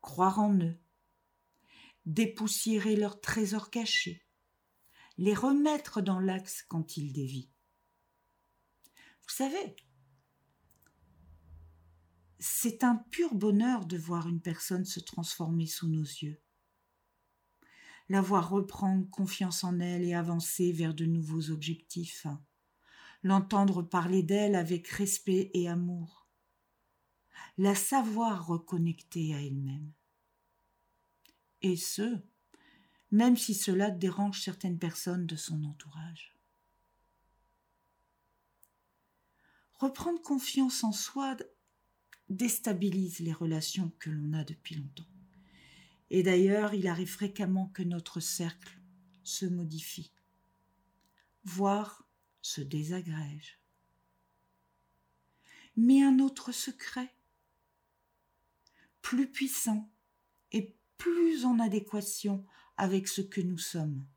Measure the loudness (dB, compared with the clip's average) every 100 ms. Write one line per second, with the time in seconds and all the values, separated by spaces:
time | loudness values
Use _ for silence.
0 | -12 4 4 6 4 4 2 -4 _ _
1 | _ _ _ _ _ _ _ -20 -20 _
2 | -4 2 2 2 -2 0 2 2 4 2
3 | 2 -2 -4 0 0 -2 -4 -6 0 0
4 | 0 -8 _ _ _ _ _ _ _ _
5 | -20 0 2 2 4 4 4 2 -2 -2
6 | 0 2 0 -2 -6 -14 -8 -6 -4 -6
7 | -6 -4 -6 -6 -12 _ _ _ _ _
8 | _ _ _ _ _ _ _ _ _ _
9 | -20 _ -12 -4 -2 -2 -6 -12 _ _
10 | _ _ _ _ _ _ _ _ _ _
11 | _ _ -20 -20 _ -20 -20 _ _ _
12 | _ _ _ _ -6 -2 -2 2 2 2
13 | -2 -2 0 2 4 4 4 0 -2 -6
14 | -4 -4 -2 -4 -4 -6 -4 -2 -2 -6
15 | -10 -8 -8 -6 -2 0 -2 -2 -2 -2
16 | -2 -6 -10 -10 _ _ _ _ _ _
17 | _ _ _ _ _ _ _ -20 -20 -20
18 | _ 2 4 2 2 0 -2 -2 2 2
19 | 0 -2 -4 -2 -4 -2 -2 -2 -2 -2
20 | 0 0 0 -2 -2 0 0 2 -2 0
21 | 0 0 0 -4 -4 -4 -4 -6 -8 -10
22 | -8 -10 -10 -10 -12 _ _ _ _ -20
23 | -20 -4 2 2 4 4 4 2 0 -2
24 | 2 2 4 2 4 2 2 -2 -4 -4
25 | -2 -2 0 0 2 0 0 0 -2 -4
26 | -8 _ _ _ _ _ _ _ _ _
27 | _ _ _ -20 -16 2 2 2 2 2
28 | 2 0 0 0 -2 -4 -2 0 0 0
29 | -8 -4 -2 -2 -4 -4 -4 -6 -10 -16
30 | _ _ _ _ _ _ _ _ _ _
31 | _ _ _ _ _ _ 0 0 -2 -4
32 | -2 -4 -8 _ _ _ _ _ _ _
33 | _ 6 8 6 4 -2 0 2 2 0
34 | -2 0 -2 -2 -6 -4 -4 -2 -4 -4
35 | -4 -2 -4 -6 -6 -4 -6 -8 -16 -14
36 | -14 -14 -20 _ _ _ _ _ _ _
37 | _ _ _ _ _ _ _ _ _ _
38 | _ _ _ _ _ _ -20 _ _ _
39 | _ _ _ _ _ _ _ _ -2 -2
40 | -4 -4 -2 -2 0 2 2 2 -2 -2
41 | -4 -4 -4 -6 -10 _ _ _ _ _
42 | _ -20 _ -2 0 0 -2 0 2 2
43 | 0 -2 -4 -2 0 0 -2 -2 -4 -4
44 | -6 -4 -2 -2 -4 -10 -10 -10 -10 -14
45 | -20 -20 -20 -20 _ -20 -20 -20 -20 _
46 | _ 2 4 6 6 4 2 0 -2 -2
47 | -4 -4 -6 -4 0 0 -2 -4 -4 -4
48 | -6 -8 -6 -4 -6 -6 -20 -20 -20 _
49 | _ _ -10 -6 -4 -2 -4 -8 -10 -12
50 | -14 _ _ _ _ _ _ _ _ _
51 | _ _ _ _ -12 0 2 2 -2 -12
52 | -20 _ _ _ -10 -8 -4 -4 -4 -6
53 | -6 -6 -6 -10 -16 -20 _ _ _ _
54 | _ _ _ _ _ _ _ _ _ _
55 | _ _ _ _ _ -20 -6 4 8 10
56 | 10 8 6 0 -8 -6 -6 -8 -10 -8
57 | -10 _ _ _ _ _ _ _ _ _
58 | _ _ _ _ _ _ _ _ _ _
59 | -2 0 0 0 -4 -2 0 -2 -4 _
60 | _ _ _ _ _ -4 -4 -10 _ _
61 | 0 4 4 4 2 4 4 0 -2 -6
62 | -4 -4 -2 -2 -6 -20 -16 -2 2 2
63 | 0 -4 -4 -2 -2 -2 -4 -4 -2 -4
64 | -8